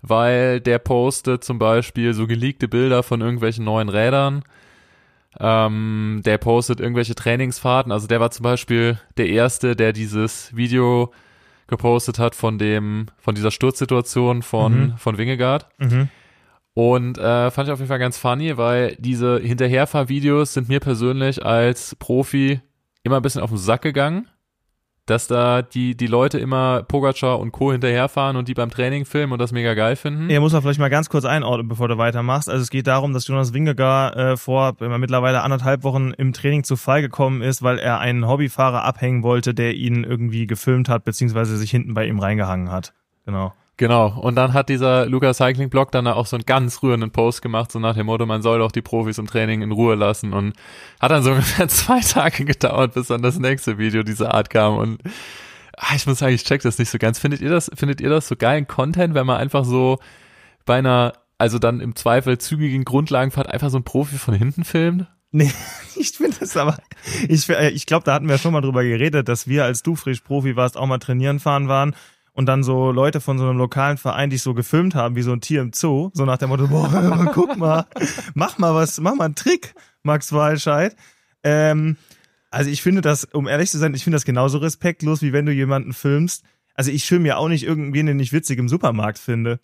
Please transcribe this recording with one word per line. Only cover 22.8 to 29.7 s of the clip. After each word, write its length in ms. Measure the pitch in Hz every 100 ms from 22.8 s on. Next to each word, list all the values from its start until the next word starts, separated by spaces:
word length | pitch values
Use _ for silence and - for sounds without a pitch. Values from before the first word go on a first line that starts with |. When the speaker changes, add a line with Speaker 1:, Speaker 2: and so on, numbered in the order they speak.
| _ _
Speaker 1:
immer 140 | - 135
ein 60 |
bisschen 200 | 135 -
auf 80 | 110
den 80 | 110
Sack 240 | 92 117
gegangen, 460 | 156 143 139 175 240 _ _ _ _ _ _ _ -
dass 220 | 113 -
da 340 | 120 120 123
die, 340 | 123 123 123 120
die 100 | 120
Leute 320 | 120 131 -
immer 460 | 123 131 131 127
Pogacar 560 | 120 143 135 135 131 123
und 140 | 117
Co. 180 | - 135
hinterherfahren 640 | 127 127 120 135 - 139 131
und 140 | 123
die 40 |
beim 160 | 127 120
Training 360 | - 127 143 139
filmen 260 | 147 147
und 80 | 123
das 140 | 120
mega 200 | 120 117